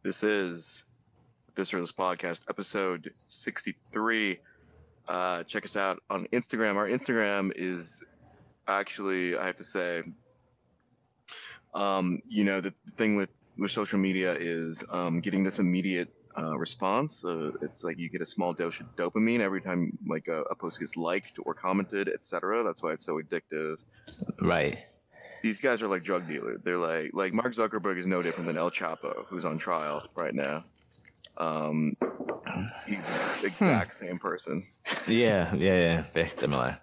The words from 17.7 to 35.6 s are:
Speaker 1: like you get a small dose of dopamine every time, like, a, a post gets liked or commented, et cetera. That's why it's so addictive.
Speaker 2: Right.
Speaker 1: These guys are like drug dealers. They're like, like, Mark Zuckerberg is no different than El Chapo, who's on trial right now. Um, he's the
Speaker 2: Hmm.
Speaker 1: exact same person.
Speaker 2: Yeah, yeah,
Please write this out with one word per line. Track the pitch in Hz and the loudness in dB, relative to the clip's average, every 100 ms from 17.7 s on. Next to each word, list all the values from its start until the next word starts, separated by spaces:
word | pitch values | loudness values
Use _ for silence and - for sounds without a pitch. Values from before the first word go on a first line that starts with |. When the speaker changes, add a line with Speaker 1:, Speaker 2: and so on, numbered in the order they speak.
| - | -2
Speaker 1:
like | 87 76 | -4 -4
you | 85 | -6
get | 87 | -4
a | 82 | -2
small | - 87 | 0 0
dose | 80 85 - | 0 -2 -4
of | - - | -10 -4
dopamine | 87 107 113 120 | -2 2 2 4
every | 101 95 | 2 0
time, | 92 90 85 - - | 0 0 0 -2 -4
like, | 78 - | -4 -2
a, | 80 - | -2 -2
a | - | -4
post | 87 - | -4 -4
gets | 82 85 | -4 -2
liked | 82 95 - - | 0 -2 -4 -8
or | - | -6
commented, | 82 92 95 95 101 101 | -4 2 2 2 0 -2
et | - | -2
cetera. | - 87 90 113 | -4 -2 0 0
That's | 107 80 | 0 -2
why | 82 | -2
it's | 78 - | -2 -2
so | 78 | -4
addictive. | 76 85 _ 78 78 78 - - - - - - | -2 -6 _ -4 -4 -6 -12 -18 -14 -8 -8 0
Speaker 2:
Right. | 87 85 71 - - - _ - - - | 2 4 2 -2 -12 -20 _ -20 -20 -2
Speaker 1:
These | 113 104 | -2 2
guys | 135 117 | 2 2
are | 110 | 2
like | 92 | 0
drug | 80 90 82 | 2 0 0
dealers. | 76 55 50 | -4 -4 -4
They're | - 87 | 0 0
like, | 85 82 78 | 2 0 0
like, | - 95 | 0 0
Mark | 110 123 | 2 0
Zuckerberg | 117 110 110 95 90 | 0 0 0 0 0
is | 90 | 2
no | 90 | 2
different | 87 87 85 | 2 0 -2
than | 80 | 0
El | 87 | 0
Chapo, | - 87 80 - - - | 0 -4 -4 -6 -6 -8
who's | 92 85 | -4 -2
on | 80 | -2
trial | 92 85 76 73 - - | 0 0 0 -4 -6 -4
right | 78 | -2
now. | 62 69 80 - - - - - - - - | -2 -2 -4 -8 -20 -20 -20 -14 -14 -12 -4
Um, | 80 78 78 78 76 - - - - - - - 104 - - | -2 0 0 2 0 0 -4 -4 -8 -6 -6 -4 -4 -6 -6
he's | 285 - | -4 -2
the | - - - | -2 -2 0
Speaker 2:
Hmm. | 202 190 190 | -2 4 4
Speaker 1:
exact | 120 87 | 6 2
same | - 87 90 | -6 -6 -4
person. | 98 87 - 76 98 _ - - - | -2 -4 -2 -4 -6 _ -4 -4 2
Speaker 2:
Yeah, | 113 117 101 85 | 6 6 6 4
yeah, | 87 | 4